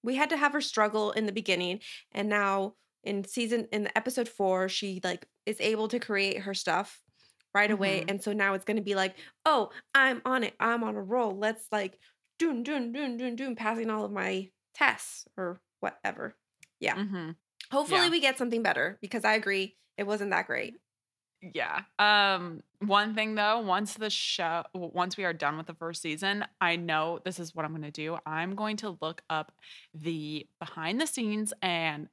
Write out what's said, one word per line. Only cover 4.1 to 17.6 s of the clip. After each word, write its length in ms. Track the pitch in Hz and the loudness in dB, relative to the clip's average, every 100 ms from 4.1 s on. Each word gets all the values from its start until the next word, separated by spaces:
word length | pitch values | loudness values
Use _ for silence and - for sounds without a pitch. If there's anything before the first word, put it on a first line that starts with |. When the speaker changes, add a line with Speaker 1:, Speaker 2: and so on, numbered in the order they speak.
| 254 226 | -2 -4
Speaker 1:
four, 400 | - 190 185 190 | 0 2 2 0
she, 300 | 190 202 185 | -2 -4 -4
like, 240 | 180 180 - _ - | -4 -4 -10 _ -6
is 120 | 208 | -2
able 280 | 214 220 220 | 0 0 0
to 100 | 240 | -2
create 400 | 233 202 196 196 | -2 0 0 -2
her 120 | 196 | -4
stuff 480 | 196 - 170 208 - _ _ _ _ _ | -4 0 0 0 -10 _ _ _ _ _
right 160 | 202 208 | 2 4
away, 300 | 208 196 190 | 4 2 2
Speaker 2:
Mm-hmm. 80 | 175 | 0
Speaker 1:
and 140 | 196 | -2
so 100 | 214 | -2
now 200 | 208 196 | 2 2
it's 120 | 190 - | 2 0
gonna 160 | 214 | -2
be 140 | 202 196 | 0 0
like, 200 | 190 185 - _ 311 | 0 -2 -20 _ 4
"Oh, 260 | 285 208 - _ | 4 2 -4 _
I'm 280 | 277 262 247 - | 6 6 4 0
on 180 | 254 | 0
it. 120 | 220 - | 0 0
I'm 240 | 226 233 | 2 2
on 120 | 220 214 | 0 -4
a 60 | |
roll. 360 | 190 247 226 190 | 0 2 2 0
Let's, 300 | 214 226 - | -2 -2 -2
like, 280 | 214 190 - _ _ _ _ | -2 -2 -8 _ _ _ _
doom, 240 | 330 247 | 0 0
doom, 280 | 240 294 240 | -2 -2 -2
doom, 260 | 247 277 240 | -4 -4 -2
doom, 180 | 254 240 | -4 -4
doom, 200 | 269 226 | -6 -2
passing 340 | 220 226 226 | -2 0 -2
all 140 | 214 208 | -2 -4
of 60 | |
my 400 | 202 190 190 190 _ _ | -2 -2 -2 -6 _ _
tests," 520 | - 285 208 - - - - | 0 2 2 -10 -12 -16 -8
or 240 | 180 180 _ _ | -8 -8 _ _
whatever. 560 | - - 98 - - - _ _ - _ | -6 -4 -6 -4 -10 -12 _ _ -20 _
Yeah. 160 | - - | -2 -2
Speaker 2:
Mm-hmm. 340 | 202 190 160 165 _ _ | -4 -4 -8 -10 _ _